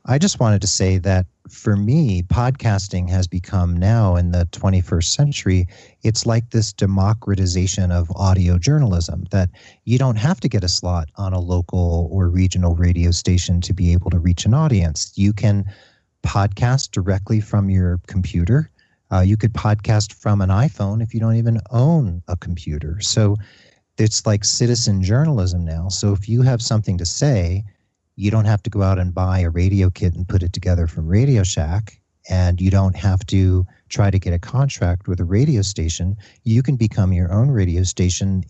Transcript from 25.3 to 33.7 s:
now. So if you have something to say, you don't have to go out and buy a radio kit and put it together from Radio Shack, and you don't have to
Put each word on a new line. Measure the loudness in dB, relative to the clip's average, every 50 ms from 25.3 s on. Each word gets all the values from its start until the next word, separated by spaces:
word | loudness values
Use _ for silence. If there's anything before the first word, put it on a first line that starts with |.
| 0 0 0 0 0 -2 -4
now. | -4 -4 -4 -4 -6
So | -6 -2 0 0 0
if | 0 -2 -2
you | 0 2 2
have | 2 2 0
something | -2 -2 -2 -2 0 -2 -2 -2
to | -2
say, | -4 -4 -2 0 0 2 0 0 0 -2 -4 -6 -8 _ _ _ _ _ _ _ _ -10
you | -4 -2 0
don't | 2 2 2
have | 2 0 0 -2
to | -4
go | -2 0
out | 0 0 2 0
and | 0 -2 -2
buy | -2 -2 0 0 0
a | 0 0
radio | 0 0 0 2 2 2 2 2
kit | 0 0 -2 -2 -2
and | -2 -4
put | -2 0 0 0
it | 0 -4
together | -4 -2 0 0 0 0 -2
from | -4 -4 -4 0
Radio | 2 2 2 4 2 2 2
Shack, | 0 -2 -2 -2 -2 -2 -4 -4 -6 -12 _ _ _ _ _ _ -4
and | 0 0 2 2 0 2
you | 2 2
don't | 2 2 2 2 0
have | 0 0 0 0 0 -2
to | 0 0 2 2 4 2 2 0 -2